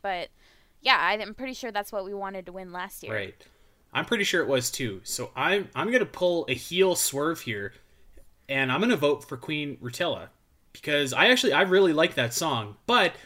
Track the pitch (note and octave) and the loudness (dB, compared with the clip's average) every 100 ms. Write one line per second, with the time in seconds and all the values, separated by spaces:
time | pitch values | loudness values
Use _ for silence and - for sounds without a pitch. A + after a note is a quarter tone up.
0 | G3 F3+ - _ _ _ _ _ B3+ B3+ | -6 -4 -6 _ _ _ _ _ 2 4
1 | E3+ G#3+ G3+ A3 C4 C4 A#3+ G#3 G3+ G#3 | 4 0 -4 -10 -10 -10 -8 -6 -6 -6
2 | F#3+ G3+ G3 G3 F3+ F#3 F#3 F3 F#3+ - | -6 -8 -8 -10 -12 -14 -12 -10 -10 -12
3 | - A2 F#2+ - - _ _ _ _ B2+ | -8 -6 -8 -12 -20 _ _ _ _ -6
4 | D#3+ A#3 G3 F3+ B2+ C3+ B2 - B2 F#2+ | -2 -2 0 0 2 2 0 -4 -6 -8
5 | - - A#2+ - D3+ G3+ F3+ B2+ F#3 B3 | -8 -8 -8 -4 0 0 -2 -4 0 0
6 | E3+ - F3+ E3+ - B2+ - F3 F#3+ E3+ | 0 0 0 0 -2 -4 -2 2 4 4
7 | - C3+ D3+ E3 - G#2 G2+ - _ _ | 0 0 -2 -4 -6 -6 -8 -12 _ _
8 | - - - _ - C3+ C3 C3+ A3+ G3 | -20 -20 -20 _ -4 0 0 2 2 2
9 | D3 D3 - C3 - D3+ C#3+ C3 B2 A#2 | 2 0 -4 -12 -6 -6 -6 -8 -8 -4
10 | F3 G2+ E2 _ _ _ _ - - D3 | -2 -4 -8 _ _ _ _ -12 -2 0
11 | C#3 A#2+ G3 B3+ C4 C#3+ F#3+ F#3 F#3+ D3+ | 2 4 6 6 4 4 6 6 6 4
12 | E3+ - A#2+ - E3 B2 G#2 G#2+ - A#3+ | 2 2 -2 0 -2 -2 -4 -8 0 2
13 | F#3 - | 2 -2